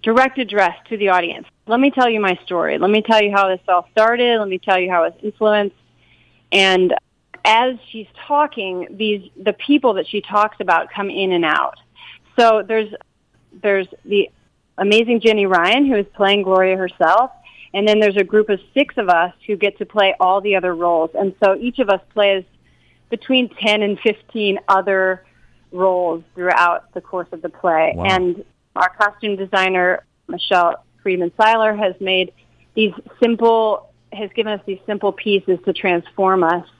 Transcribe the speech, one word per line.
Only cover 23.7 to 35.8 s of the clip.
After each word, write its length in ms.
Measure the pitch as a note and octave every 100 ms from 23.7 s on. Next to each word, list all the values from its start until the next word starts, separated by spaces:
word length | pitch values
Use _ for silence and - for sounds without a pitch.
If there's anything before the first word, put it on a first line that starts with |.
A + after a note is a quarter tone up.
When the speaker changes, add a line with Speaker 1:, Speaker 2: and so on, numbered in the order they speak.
| G#3+
Speaker 1:
and 160 | G#3 G3+
fifteen 580 | A3+ G#3 _ A3+ G#3 G3 -
other 560 | G3 F#3+ F#3+ F#3+ F#3 _ _ _ _ _
roles 500 | F3+ F#3 F3+ F3 E3+ -
throughout 580 | - F3+ F3 F3 E3+ _
the 60 | F#3
course 280 | - F#3 E3+
of 100 | E3
the 60 | E3
play. 440 | - F#3 D#3+ D#3+
Speaker 2:
Wow. 100 | -
Speaker 1:
And 400 | F#3+ F#3 F3+ F3+ - _ _ -
our 120 | F3+
costume 460 | - G#3 G#3 G#3+ G3
designer, 680 | F#3+ F#3+ F#3+ F#3 F3+ - _ _ -
Michelle 560 | F3 - F#3 E3+ D#3+ _ _
Friedman 300 | G3+ F3+ F3 -
Seiler, 380 | A3 A3+ A3
has 200 | G#3 G3+ F#3+
made 320 | F#3+ F#3 F3+ _ _ _ _
these 180 | - G#3+ E3+ - -
simple, 720 | A#3 A3+ A#3 A3+ A3 G#3 - _ _
has 180 | G3+ G#3
given 180 | - G#3+
us 80 | G#3 -
these 140 | F#3+ -
simple 260 | G#3 G3+
pieces 460 | G3 A3 G3 - F3
to 80 | -
transform 720 | F3+